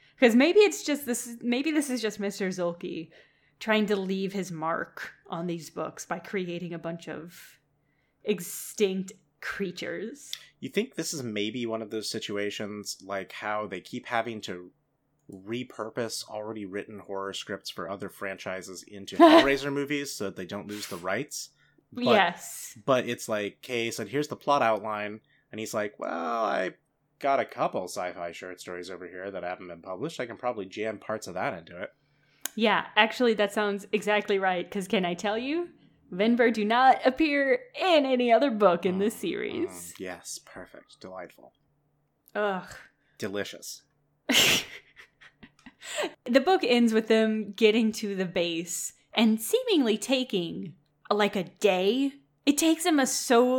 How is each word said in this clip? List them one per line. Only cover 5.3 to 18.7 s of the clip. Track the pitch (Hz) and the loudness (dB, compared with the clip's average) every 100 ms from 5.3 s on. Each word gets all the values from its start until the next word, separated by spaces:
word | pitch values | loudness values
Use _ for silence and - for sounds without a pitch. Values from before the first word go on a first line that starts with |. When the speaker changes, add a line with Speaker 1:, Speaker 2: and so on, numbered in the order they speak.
| 170 175 | -6 -4
Speaker 1:
these | 170 151 | -6 -8
books | - 160 - - | -8 -8 -8 -8
by | 175 | -8
creating | - 202 180 170 175 | -6 -6 -4 -6 -8
a | 170 | -8
bunch | 170 170 - | -8 -10 -10
of | - 170 - - - _ _ _ _ _ _ | -12 -12 -18 -20 -20 _ _ _ _ _ _
extinct | - 185 170 - - - 202 190 190 - _ _ | -4 -4 -4 -10 -12 -2 0 0 -6 -12 _ _
creatures. | - - 196 - - 170 214 285 - - - _ | -10 -6 -6 -6 -8 -8 -10 -12 -12 -14 -14 _
Speaker 2:
You | - | -4
think | - 247 | -2 -2
this | - 160 | -4 -6
is | 160 | -4
maybe | 123 104 107 123 117 | -4 -2 -2 -2 -4
one | 113 | -4
of | 107 | -6
those | 110 104 | -6 -6
situations, | 110 - 101 104 - 107 104 101 - | -6 -6 -4 -4 -4 -8 -8 -10 -12
like, | 95 98 90 | -8 -8 -8
how | - 107 107 104 | -8 -4 -4 -4
they | 95 | -8
keep | - 123 - | -10 -12 -4
having | 120 117 110 | -2 -2 -8
to | 101 90 90 _ _ _ _ _ _ | -10 -12 -14 _ _ _ _ _ _
repurpose | 95 98 117 123 - 110 110 113 - - | -18 -8 -8 -8 -8 -8 -6 -6 -6 -8
already | 107 107 110 98 | -10 -8 -8 -8
written | 98 - 104 | -8 -8 -12
horror | 92 98 98 | -10 -6 -6
scripts | 95 - 98 - | -8 -8 -10 -10
for | - 87 | -10 -8
other | 98 98 | -8 -10
franchises | - 98 95 - 92 90 | -10 -10 -8 -8 -8 -10